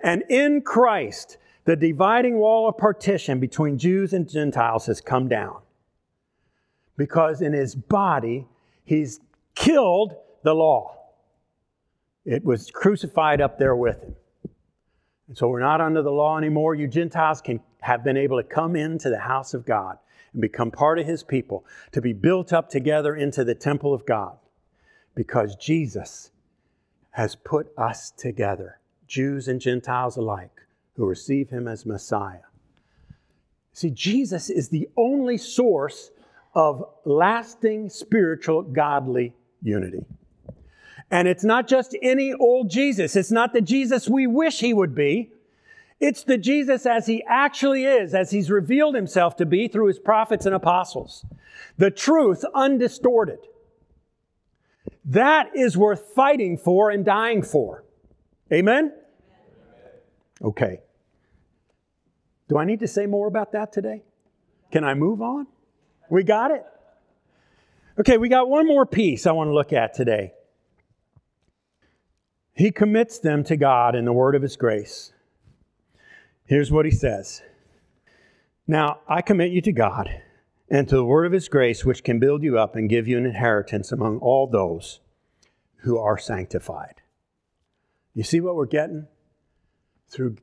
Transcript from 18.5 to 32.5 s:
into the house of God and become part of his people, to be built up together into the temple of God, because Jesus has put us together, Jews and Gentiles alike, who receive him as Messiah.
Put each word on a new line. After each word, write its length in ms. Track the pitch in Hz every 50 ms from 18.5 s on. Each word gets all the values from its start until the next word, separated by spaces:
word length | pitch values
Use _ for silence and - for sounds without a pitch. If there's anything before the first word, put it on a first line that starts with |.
| - 156 165 165 175
into 360 | 156 151 160 165 160 - 135
the 80 | 117 104
house 340 | 107 120 131 135 135 -
of 140 | - 127 117
God 320 | - 113 104 95 92 92 - _ _ _ _ _ _
and 80 | - 127
become 300 | 107 107 - - 120 117
part 260 | - - 147 151 160
of 100 | 170 160
his 180 | 151 165 151 -
people, 400 | - 139 123 113 - 98 92 - - - - - -
to 100 | - 139
be 120 | 117 123
built 400 | 113 98 98 160 185 185 175 -
up 180 | 175 165 165 -
together 460 | - 139 123 151 151 156 147 147 151
into 260 | 151 143 143 - 143
the 120 | 127 117 120
temple 380 | - - 143 147 143 143 143
of 140 | 139 120 -
God, 300 | - 120 107 98 90 - - _ _ _ _ _ _ _ _ _ _ _ _ _ _ -
because 400 | - 110 - - 123 107 104 98
Jesus 760 | - - - 156 165 151 120 101 104 87 - - - - - _ _ _ _ _ _ _ _ _ _ _ _ _ _ _ _
has 240 | - - 113 104 -
put 320 | - - - 160 147 156 151 -
us 360 | - 113 117 117 - - -
together, 680 | - - - 123 107 101 104 101 98 87 92 90 - _ _ _ _ _ _ -
Jews 400 | - 131 131 139 139 139 123 135
and 120 | 127 127
Gentiles 560 | - 127 123 123 120 - 123 123 127 123 -
alike, 520 | 127 113 110 101 95 90 90 _ _ _ _ _ _ _ _ _
who 100 | - 117
receive 460 | 95 92 - - - 135 139 139 -
him 160 | 131 123 120
as 180 | 117 113 104 -
Messiah. 640 | 110 104 95 - - 113 104 101 95 92 87 - _